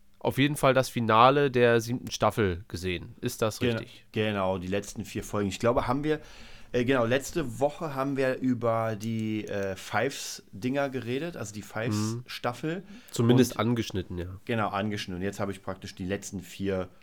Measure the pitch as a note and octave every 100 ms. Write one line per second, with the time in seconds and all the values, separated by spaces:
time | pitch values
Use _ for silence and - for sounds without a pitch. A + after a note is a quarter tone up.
0 | - - - C3 C#3+ D3+ C#3 C3 B2 B2
1 | A2 A2 B2+ C#3+ C#3+ B2 A#2+ A#2 A2+ B2+
2 | A2 - G#2+ B2 G2 F2 - E2+ F#2 E2+
3 | G2 - B2 - A2 - B2 A2+ - -
4 | - A2 G#2+ G2+ F#2+ F#2+ F2+ G2+ G2+ -
5 | G2 G#2+ - G#2 G2+ - A#2 C3+ A#2+ C#3
6 | D3+ D3+ - - - - - B2 B2 C3+
7 | A#2 C3 - F3 C3 A2+ C#3+ - E3 C3+
8 | C#3 C3+ C3 B2+ B2+ A#2+ A#2 A2+ A2+ G#2+
9 | A2+ A2 A2 G#2+ G2+ G2+ G2 F#2+ - G#2+
10 | B2 - - - - G2+ B2+ C#3 C#3 B2+
11 | A2+ C3+ E3+ E3 A2+ G#2 - A2 A#2 G#2+
12 | G#2+ A#2 B2+ - B2 A#2+ D#3 F3+ - -
13 | - - A#2 B2+ A#2+ - A2 A#2 - G2
14 | - F2+ F2 F#2 - A2+ G2+ G2 G#2+ G#2
15 | - F2+ G2 G2+ G2 F#2+ - F#2+ F#2+ -
16 | F2+ G2+ - G2 - - G2 F#2 F2 -